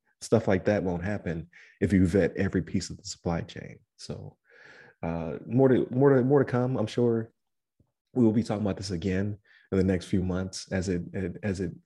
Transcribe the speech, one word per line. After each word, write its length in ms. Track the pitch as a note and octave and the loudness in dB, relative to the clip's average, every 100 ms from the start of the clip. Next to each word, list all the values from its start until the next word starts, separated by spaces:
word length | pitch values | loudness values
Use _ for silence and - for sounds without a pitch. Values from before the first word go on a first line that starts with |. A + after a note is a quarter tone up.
| _ _ | _ _
Stuff 260 | - A2+ - | 2 2 4
like 180 | F#2 G#2 | 0 2
that 160 | G2+ | 0
won't 200 | F2+ F2 | 0 -4
happen 440 | F#2 G#2 F2+ E2 D#2 - - - | -4 -6 -6 -8 -10 -18 -20 -4
if 120 | - | 2
you 140 | F#2+ F#2 | 4 4
vet 300 | G2 E2+ - | 4 2 0
every 260 | G2 F#2+ | -2 -2
piece 260 | - F#2 - | -2 -4 -4
of 80 | - | -12
the 80 | |
supply 360 | - - F2 E2+ | -14 -8 -4 -4
chain. 380 | - - - - _ _ | -6 -12 -16 -20 _ _
So, 400 | - - G1+ _ _ _ - - - _ | -14 -12 -14 _ _ _ -20 -20 -20 _
uh, 360 | E2+ E2+ E2 - | -6 -6 -6 -8
more 240 | - A#2+ C3+ | -2 4 6
to, 180 | A#2 - | 4 2
more 240 | B2 C#3 | 2 4
to, 80 | C3 | 4
more 200 | B2+ C#3+ | 4 2
to 80 | - | 2
come. 260 | B2 B2+ B2+ | 0 0 -2
I'm 100 | A2 | -4
sure 440 | - A#2+ A2+ A2 _ _ _ _ _ _ _ _ | 0 2 0 -4 _ _ _ _ _ _ _ _
we 100 | B2+ | 2
will 80 | A2+ | 4
be 120 | A2 | 4
talking 200 | G#2 G#2 | 0 -2
about 120 | G#2 F#2 | -2 -4
this 160 | G2 | -4
again 440 | F2 F#2+ F#2 G#2 G#2 _ _ - | -4 -2 0 -2 -6 _ _ -2
in 60 | F#2+ | 2
the 60 | |
next 220 | F#2+ F#2 - | 2 2 0
few 160 | F#2+ | -2
months 480 | F2+ F2+ F#2 - - | 0 -2 -4 -8 -6
as 180 | F#2+ F#2 | -4 -2
it, 140 | F2 E2+ | -4 -4
it, 240 | G2 F#2 E2+ | -6 -6 -6
as 180 | G#2 F#2+ | -6 -4
it 120 | F2 - | -6 -8